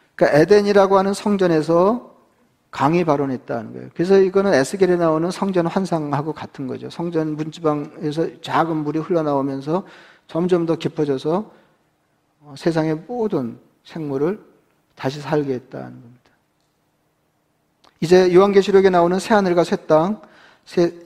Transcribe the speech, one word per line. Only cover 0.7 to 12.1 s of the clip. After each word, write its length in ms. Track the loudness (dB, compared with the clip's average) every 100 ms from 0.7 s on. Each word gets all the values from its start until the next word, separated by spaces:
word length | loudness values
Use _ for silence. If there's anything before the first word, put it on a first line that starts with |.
| 2 4 2
하는 160 | 2
성전에서 1000 | -2 -2 0 2 2 2 2 2 0 -6 _ _ _ _ _ _
강이 320 | -2 2 2
발원했다는 720 | 2 0 -2 -6 -8 -10 -10
거예요. 160 | -14 -14
그래서 260 | -6 2 4
이거는 340 | 4 2 2
에스겔에 420 | 2 0 0 2 2
나오는 340 | 2 0 -2
성전 380 | -4 -2 -2 -2
환상하고 640 | -2 -2 -4 -4 -4 -6
같은 320 | -10 -14 -12 -10
거죠. 220 | -10 -12
성전 460 | -8 -4 -4 -4 -6
문지방에서 1080 | -8 -4 -2 -2 -6 -8 -6 -4 -6 -8
작은 360 | -6 -2 -2 -2
물이 220 | -4 -6
흘러나오면서 840 | -2 -2 0 -2 -4 -6 -4 -6 -6 -18 -20 _ _
점점 380 | -4 0 0 0
더 100 | -4
깊어져서, 760 | -4 -4 -4 -2 -2 -4 -6 _ _ _ _ _ _